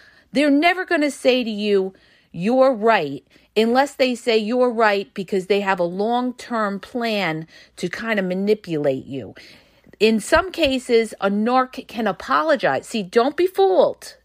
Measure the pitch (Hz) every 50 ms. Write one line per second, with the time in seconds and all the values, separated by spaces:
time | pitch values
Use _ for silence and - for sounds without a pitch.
0 | _ _ _ _ _ _ - 262 302 294 277 285 320 349 370 359 359 - 349 320
1 | 302 285 - - - 262 247 254 240 226 214 202 208 208 202 196 190 190 190 _
2 | _ _ _ _ _ _ - 165 175 220 247 262 262 269 262 202 208 226 220 196
3 | 160 139 139 - - _ _ _ _ _ _ 208 220 233 240 254 285 285 - -
4 | 269 254 247 226 - 240 220 226 214 208 247 247 247 247 226 226 226 214 202 202
5 | 196 - _ - 185 - 214 190 180 - 208 202 202 190 190 180 175 170 180 190
6 | 208 226 240 247 247 254 247 - - - 240 226 214 202 196 190 - - - 247
7 | 233 233 214 208 190 165 160 156 160 - - - - _ _ - - 170 - -
8 | 226 226 220 208 190 180 180 190 196 202 208 - - 175 160 147 147 143 135 131
9 | - - 135 135 104 95 - - - - - - _ _ _ _ _ _ - -
10 | 208 220 220 214 - - 330 320 370 381 - - 320 269 262 254 - - 240 226
11 | 226 220 - - - 202 202 208 214 240 254 262 254 254 - 262 - - - 220
12 | 226 202 180 - - - 269 285 311 320 302 - - 156 135 127 - - - 226
13 | 190 180 - 233 233 285 311 - 349 370 - - 392 381 370 320 214 139 - -
14 | - - - _